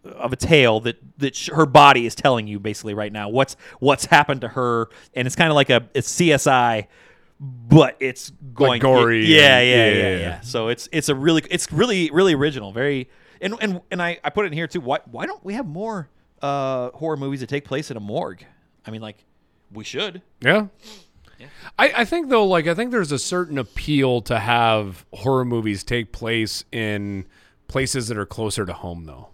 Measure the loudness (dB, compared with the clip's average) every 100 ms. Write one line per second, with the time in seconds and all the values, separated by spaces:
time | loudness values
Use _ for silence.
0 | -20 -10 -8 -6 2 4 6 2 -2 -8
1 | -18 -6 -6 -6 -6 0 6 8 8 6
2 | 0 0 2 2 -2 -8 -8 -8 -8 -6
3 | -6 -6 -4 0 -2 -4 -20 -2 0 0
4 | 4 4 4 -2 -4 -4 -2 0 -4 -10
5 | _ -6 -4 2 2 4 4 2 2 -6
6 | -6 0 2 4 4 2 2 -2 -8 _
7 | _ _ _ _ -16 -16 6 8 8 0
8 | -8 -8 -18 -20 -20 0 2 2 4 4
9 | 4 2 6 8 8 8 6 4 4 2
10 | 0 -2 -6 -10 -8 -6 -4 -6 -6 -4
11 | -2 0 2 0 0 -8 -4 0 0 0
12 | 0 2 2 2 0 -4 -10 -4 -4 -4
13 | -8 _ _ _ -10 -6 -6 -6 _ -6
14 | -4 -4 -4 -4 -4 -6 -6 -6 -4 -6
15 | -6 -12 -10 -10 -10 -10 -10 -10 -8 -8
16 | -12 _ _ _ -6 -4 -4 -4 -8 -8
17 | -8 -6 -6 -8 -6 -8 -6 -8 -8 -12
18 | -8 -8 -8 -12 -20 _ _ _ -16 -14
19 | -14 -18 _ _ _ _ _ -16 -12 -8
20 | -8 -10 _ _ 0 0 0 _ -20 -20
21 | _ _ _ _ -20 -20 -14 0 0 2
22 | -2 -4 0 2 2 2 0 -2 -2 -4
23 | -2 -4 -4 -4 -4 -6 -6 -8 -2 0
24 | 2 0 -2 -4 0 2 2 0 -2 -12
25 | _ -8 -2 -2 -2 -4 -4 -6 -6 -6
26 | -6 -10 -6 -4 -4 -8 -10 -8 -6 -6
27 | -8 -10 -12 _ _ _ -8 -4 -4 -4
28 | -6 -8 -8 -8 -6 -6 -8 -10 -12 -14
29 | -16 -20 -20